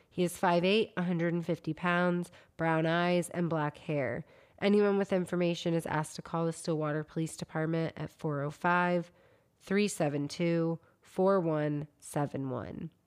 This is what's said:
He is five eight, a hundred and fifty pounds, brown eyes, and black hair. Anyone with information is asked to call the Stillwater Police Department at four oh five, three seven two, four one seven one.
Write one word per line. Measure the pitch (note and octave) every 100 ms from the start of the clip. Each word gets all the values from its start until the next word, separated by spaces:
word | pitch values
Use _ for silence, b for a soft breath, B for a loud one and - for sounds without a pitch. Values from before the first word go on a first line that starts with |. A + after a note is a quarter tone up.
| B
He | -
is | F3+ -
five | F#3 F3
eight, | F3+ G#3+ A3 -
a |
hundred | F3+ E3+ E3+
and | E3+
fifty | E3 D#3+ -
pounds, | D#3 F3+ F3 F3+ F3 F3 B B -
brown | E3 D#3+ D#3+
eyes, | E3+ F3 F3+ E3+
and | E3+ F3
black | D#3+ D3 -
hair. | - D3 B2 C#3 - B B B
Anyone | G3+ G#3 G3+ G3
with | G3
information | F#3+ F3 F3 F3 E3+ E3+
is | E3 -
asked | D#3 D#3 -
to |
call | - E3 E3
the |
Stillwater | D#3+ - D#3 D3+ D3+
Police | D3+ D#3+ D#3+ -
Department | - D#3+ D#3 E3 E3 -
at | D3+
four | - D#3+ C#3+
oh | C#3+
five, | C3 F3+ F3 F3+ F3 E3+ b b b b b
three | - G3 G#3
seven | - D3+ D3 C#3+
two, | - E3+ E3+ E3 E3 b b
four | - - F#3+ G3
one | E3 D#3 D3+ D3 D3+ _
seven | - D#3 C#3+ C#3+ C3+
one. | B2 - - D#3+ -